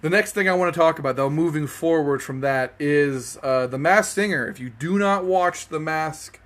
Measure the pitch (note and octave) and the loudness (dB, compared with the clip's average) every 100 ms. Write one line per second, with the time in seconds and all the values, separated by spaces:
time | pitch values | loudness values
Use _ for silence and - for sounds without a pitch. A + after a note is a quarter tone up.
0 | D#3 F#3+ G#3 - F#3+ F3+ F3+ E3 E3 D#3+ | 2 0 0 0 0 2 0 4 2 2
1 | C#3 B2+ C#3 D3+ E3+ D#3 D3 - E3 E3 | -2 0 0 0 0 0 -4 -2 0 2
2 | C#3+ C#3 - C3 C3+ C3+ B2+ - D3 D3 | 2 -2 -4 -4 0 0 -2 -2 0 4
3 | C#3+ C3+ A#2+ - C#3 C3 B2+ C3 D3+ G3+ | 2 0 -8 -8 0 0 0 0 4 4
4 | G3+ - G#3 E3 A#2 G#2 B2+ A2 D#3 G3 | 2 -2 -2 -2 -4 -6 -12 -8 -2 0
5 | G3+ G3 F#3 F#3 F3+ F3 - D#3 D#3 D#3 | 2 0 2 2 2 -2 -8 -8 -4 -4
6 | D#3 C#3+ - - | -4 -8 -16 -20